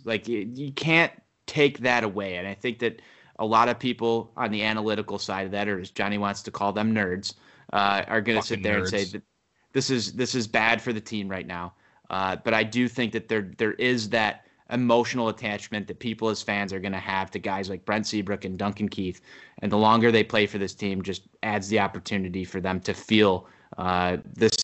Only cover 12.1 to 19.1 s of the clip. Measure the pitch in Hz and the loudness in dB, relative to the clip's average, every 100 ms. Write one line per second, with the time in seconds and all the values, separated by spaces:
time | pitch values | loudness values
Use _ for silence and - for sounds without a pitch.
12.1 | 95 95 92 120 110 110 120 123 120 117 | -2 -2 -2 0 2 2 2 0 0 -2
13.1 | 110 - 110 95 - 110 - 123 123 107 | -2 -2 -2 -2 -2 -2 2 2 2 0
14.1 | 117 107 - - _ - 120 123 117 117 | 0 0 -2 -12 _ -6 -2 4 4 4
15.1 | 127 113 107 110 104 - 107 95 90 123 | 0 -2 -2 -4 -6 -6 -8 -6 -8 -6
16.1 | 110 110 104 - 101 98 95 98 95 92 | -2 -2 -2 -2 -2 -2 -4 -6 -6 -4
17.1 | 95 95 101 98 98 95 92 - 107 104 | -2 -2 -4 -4 -4 -4 -6 -2 -2 0
18.1 | 107 95 98 95 92 101 101 104 - 92 | -2 -2 -4 -6 -4 -4 -2 -4 -2 -6